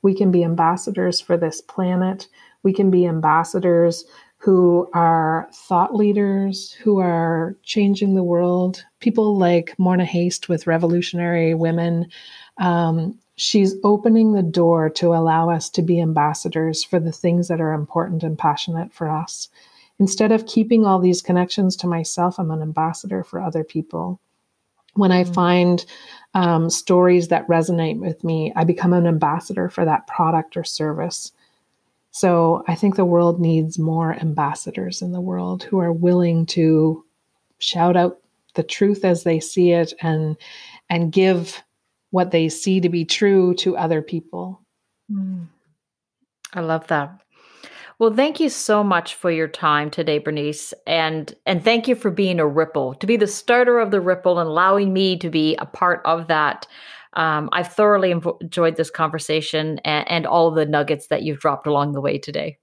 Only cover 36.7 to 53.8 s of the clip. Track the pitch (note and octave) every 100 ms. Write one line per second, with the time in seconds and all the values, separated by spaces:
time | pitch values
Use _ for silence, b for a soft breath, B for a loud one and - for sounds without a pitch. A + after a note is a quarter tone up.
36.7 | D#3+ D#3 D#3+ _ _ _ _ _ _ -
37.7 | F3 F3 F#3 F3 - _ _ _ - D#3+
38.7 | - G3+ G3 F#3+ E3+ F3 E3 D#3+ - F3+
39.7 | E3+ D#3+ - E3 D#3 D#3 D#3 B B B
40.7 | B _ E3+ E3+ F#3+ F#3+ F3+ E3+ - _
41.7 | _ _ _ _ F#3 F3+ E3+ D#3+ D#3 -
42.7 | F#3+ F3+ E3+ E3 - G3+ G3 F#3 F3+ F#3+
43.7 | - E3 D#3+ D#3 E3 - F3+ F3+ F#3 _
44.7 | _ _ _ _ G3 F#3+ F#3 E3 _ _
45.7 | _ _ _ _ _ _ _ - F#3 E3
46.7 | D#3+ - D#3 C#3+ F#3+ _ B B B B
47.7 | B B B A3+ G#3+ C#4+ D4+ D#4 - -
48.7 | G#3 G#3 F3 E3+ - F3+ D#3+ D#3 - D#3+
49.7 | D3 D3+ D3 D#3 D3 D3+ D3+ D3 D3+ -
50.7 | - - E3 D#3+ D#3+ D3 - - F3+ A3+
51.7 | A#3 A3+ A#3+ G#3 E3+ F#3+ F3 D3+ C#3+ D#3+
52.7 | D3+ C3 C3+ G3 A#3 G3+ - - A#3+ B3
53.7 | A#3+